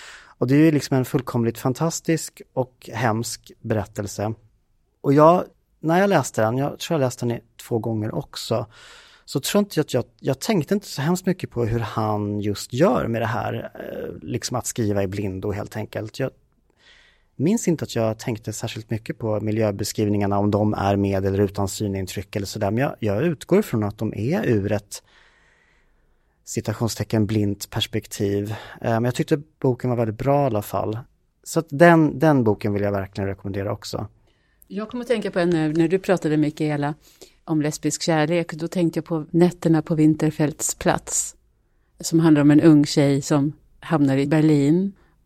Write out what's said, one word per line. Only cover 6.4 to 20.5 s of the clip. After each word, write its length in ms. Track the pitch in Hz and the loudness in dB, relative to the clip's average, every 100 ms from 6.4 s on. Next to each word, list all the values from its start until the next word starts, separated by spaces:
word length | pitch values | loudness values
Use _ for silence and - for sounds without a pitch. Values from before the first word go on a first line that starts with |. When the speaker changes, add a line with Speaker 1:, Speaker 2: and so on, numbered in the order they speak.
Speaker 1:
den, 160 | 110 123 | 0 0
jag 200 | 143 - | -4 -6
tror 220 | - 165 | -4 -2
jag 40 | |
läste 220 | 127 - 120 | -2 -2 -4
den 100 | 117 | -4
i, 40 | - - - | -10 -18 -6
två 100 | 117 | -4
gånger 360 | 113 110 107 | -2 -4 -4
också, 520 | - - - - 113 113 - - - - - | -6 -8 -10 -4 -4 -4 -14 -20 -20 -20 -20
så 160 | - 143 | -8 -6
tror 180 | - 202 | 0 0
inte 200 | 202 160 | 0 -2
jag 60 | |
att 100 | 147 | -2
jag, 100 | 127 - _ | -2 -4 _
jag 180 | - 131 | -4 -2
tänkte 360 | - 165 143 | 0 0 0
inte 120 | 202 - | -2 -4
så 160 | - | -4
hemskt 240 | 143 180 - | -2 0 -2
mycket 240 | 180 123 | -4 -6
på 140 | 120 | -4
hur 160 | 117 117 | -2 -2
han 600 | 110 - 107 107 104 104 | -4 -2 -2 0 -2 -4
just 320 | 104 101 - | -4 -6 -6
gör 340 | 123 185 247 113 | 2 2 2 -2
med 160 | 113 | -2
det 40 | 113 | -2
här, 440 | 117 110 113 - | -2 -4 -6 -10
eh, 540 | - - - - - - | -12 -12 -10 -10 -12 -8
liksom 280 | 120 - 123 | -8 -6 -6
att 100 | - | -6
skriva 360 | - 107 101 | -2 -2 0
i 40 | 98 | -2
blindo 440 | 98 101 95 104 | -2 -6 -4 -4
helt 260 | 101 107 110 | -4 -6 -10
enkelt. 420 | 104 117 110 - | -8 -8 -8 -6
Jag 120 | 131 - _ _ _ _ _ _ _ _ _ - | -8 -8 _ _ _ _ _ _ _ _ _ -2
minns 320 | 147 226 - | 0 0 0
inte 160 | 156 | -2
att 120 | 113 120 | -2 -2
jag 220 | 110 110 | -2 -2
tänkte 340 | - 110 - | -6 -6 -8
särskilt 380 | 113 117 110 110 | -8 -8 -8 -6
mycket 280 | 110 - - | -8 -8 -8
på 220 | 113 107 | -4 -2
miljöbeskrivningarna, 960 | 107 107 110 101 104 - 104 104 101 101 | -2 0 0 -2 -4 -2 0 2 0 2
om 120 | 101 | 2